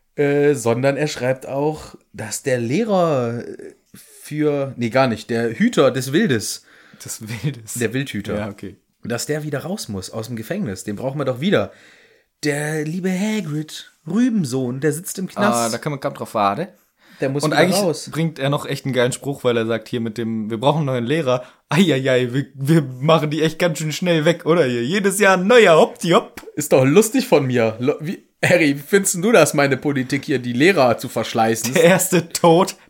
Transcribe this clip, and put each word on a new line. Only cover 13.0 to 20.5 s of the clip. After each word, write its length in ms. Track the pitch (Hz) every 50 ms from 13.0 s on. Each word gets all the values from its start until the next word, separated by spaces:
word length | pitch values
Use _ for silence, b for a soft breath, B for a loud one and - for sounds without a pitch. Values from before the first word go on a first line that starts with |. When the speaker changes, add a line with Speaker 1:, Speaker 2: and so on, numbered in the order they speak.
| 175 185
Speaker 1:
Hagrid, 800 | 185 180 208 214 214 214 175 151 147 151 151 - - - - - _ _ _
Rübensohn, 720 | - - 226 247 262 226 208 160 117 123 135 131 120 127 135
der 120 | 147 156 143
sitzt 240 | 160 185 - -
im 100 | 196 185
Knast. 300 | - - - 123 120 117 117
Speaker 2:
Ah, 100 | 117 113
da 100 | 120 113
kann 120 | - 156
man 80 | 143 135
kaum 140 | - 139 -
drauf 220 | - 120 - -
warten. 320 | 110 101 98 101 147 180 - - _ _ _ b b b b b b
Speaker 1:
Der 80 | 151 131
muss 140 | 135 147 151
Speaker 2:
Und 80 | 151
Speaker 1:
wieder 80 | 135 147
Speaker 2:
eigentlich 160 | 170 185 190 196
Speaker 1:
raus. 280 | 202 170 147 - - -
Speaker 2:
bringt 280 | - 147 165 160 143 135
er 100 | 135 143
noch 160 | 143 151 -
echt 200 | - 139 - -
einen 80 | 139 120
geilen 180 | 123 120 123 -
Spruch, 300 | - - 139 139 - -
weil 120 | 123 117
er 100 | 117 113
sagt 220 | 113 113 110 -
hier 140 | - 123 120
mit 160 | 113 113 104
dem, 320 | 120 113 113 113 110 107
„Wir 80 | 104